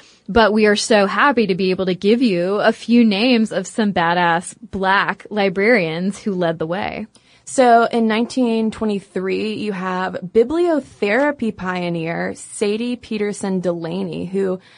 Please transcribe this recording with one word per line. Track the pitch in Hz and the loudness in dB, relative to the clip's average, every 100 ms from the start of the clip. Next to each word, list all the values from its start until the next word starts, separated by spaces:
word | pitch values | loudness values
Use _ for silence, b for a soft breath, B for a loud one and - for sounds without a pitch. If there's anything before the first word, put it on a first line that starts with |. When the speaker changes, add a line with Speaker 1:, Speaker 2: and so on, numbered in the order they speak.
| B B - | B B -2
Speaker 1:
But | 214 214 | 2 4
we | 214 214 | 4 4
are | 208 | 2
so | - 214 196 | 2 4 4
happy | 196 269 247 208 | 2 2 2 0
to | |
be | 180 185 | 0 0
able | 185 185 | 0 -2
to | |
give | 180 202 233 | 0 2 2
you | 247 175 180 202 | 2 2 0 0
a | 180 | 0
few | - - 240 | 0 2 4
names | 226 190 254 240 220 | 4 2 2 2 2
of | 170 185 | -2 -6
some | - 208 | -2 -2
badass | 185 170 175 175 165 - - | 0 2 2 2 2 -2 -14
Black | 233 190 190 196 170 196 - | -12 -4 0 2 0 -4 -8
librarians | 208 196 190 208 240 160 160 190 - | -2 -2 0 2 2 2 -2 -4 -6
who | 220 | -6
led | 185 170 165 | -2 -2 -2
the | 160 | -4
way. | 185 214 - 214 b b b - | -4 -6 -8 -12 b b b -6
Speaker 2:
So | - 247 233 | 2 6 6
in | 226 233 226 | 4 2 0
nineteen | 220 233 262 240 226 220 | 0 -2 0 0 0 -2
twenty-three, | - 220 202 - 190 190 190 214 208 | -2 -4 -4 -6 -6 -4 -4 -4 -6
you | 208 | -6
have | 185 185 185 185 180 180 | -6 -6 -4 -6 -6 0
bibliotherapy | 220 240 330 349 302 - - 208 226 294 285 220 | 2 2 2 2 0 -2 -6 -2 2 0 0 -4
pioneer | - 185 180 175 170 160 170 185 - | -4 -6 -4 -4 -4 -4 -4 -6 -8
Sadie | - - 208 220 240 247 | -14 -4 -2 -2 -4 -8
Peterson | - 220 208 202 196 185 | -6 -4 -4 -4 -4 -2
Delaney, | 180 170 165 180 185 160 | -2 -4 -6 -6 -6 -8
who | 180 190 190 185 b | -6 -4 -4 -4 b